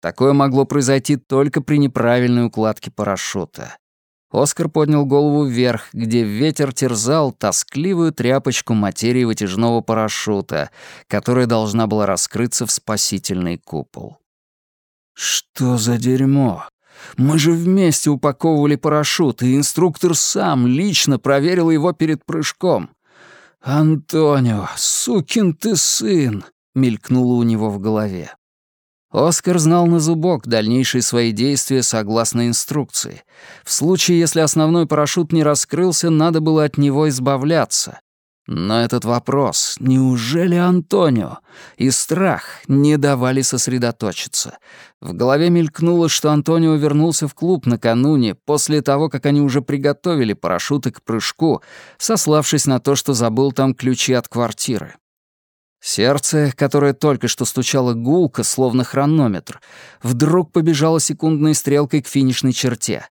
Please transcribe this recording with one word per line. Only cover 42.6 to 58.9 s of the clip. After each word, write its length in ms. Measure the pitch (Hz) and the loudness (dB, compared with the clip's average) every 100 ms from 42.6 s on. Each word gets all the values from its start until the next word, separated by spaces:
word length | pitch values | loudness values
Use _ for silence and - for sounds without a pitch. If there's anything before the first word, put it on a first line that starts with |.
| - | 0
не 280 | 139 143 151 | 2 4 4
давали 460 | 143 135 127 131 | 2 0 0 0
сосредоточиться. 1160 | 131 127 - 127 123 117 107 90 - - - - _ - - _ | -2 -2 -2 -2 -2 -2 -6 -6 -8 -8 -8 -12 _ -20 -20 _
В 120 | - | -14
голове 380 | 87 120 139 175 | -2 0 2 4
мелькнуло, 580 | 170 160 - 165 175 165 | 2 2 0 0 2 2
что 220 | - 156 | 0 0
Антонио 440 | 151 147 165 160 | 0 2 2 2
вернулся 520 | 156 151 147 160 156 147 | 2 2 2 2 0 -4
в 80 | |
клуб 320 | - 165 180 123 | -4 0 0 0
накануне, 720 | 117 120 113 135 151 117 92 | 0 2 2 2 2 0 -4
после 440 | - 147 - 151 | -2 -2 0 -2
того, 280 | 139 139 156 | 0 0 0
как 180 | 135 147 | -2 0
они 140 | 143 | 2
уже 200 | 143 131 | 2 0
приготовили 760 | 135 143 143 143 180 165 117 | -2 -2 -2 -2 -2 0 0
парашюты 580 | 101 87 87 - 143 127 | -2 -2 -4 -2 -4 -4
к 100 | - | -8
прыжку, 600 | - 113 - - 165 117 - - - - | -6 -6 -6 -2 0 0 -4 -20 -20 -10
сославшись 680 | - 226 - 151 143 151 143 | -2 -2 2 2 2 0 0
на 120 | 131 | 0
то, 160 | - | 0
что 180 | 139 - | -2 0
забыл 380 | 127 117 110 139 | 0 0 2 0
там 220 | 127 135 | 2 0
ключи 400 | 127 131 127 - | 0 -2 -2 0
от 140 | 127 - | -2 -2
квартиры. 680 | 117 117 107 - 113 71 - _ _ _ _ _ _ _ _ | -4 -4 -4 -6 -6 -8 -20 _ _ _ _ _ _ _ _
Сердце, 720 | - - 113 139 - 156 147 | -10 0 2 2 0 0 0
которое 380 | 131 139 147 143 | 0 0 2 2
только 340 | 131 151 131 123 | 2 0 0 -2
что 200 | - 123 | -4 -4
стучало 480 | - 123 147 123 | -2 -2 0 0
гулко, 500 | 117 117 165 165 - | -2 0 2 2 0
словно 400 | 107 - 131 123 | -4 0 0 0
хронометр, 760 | 123 | -2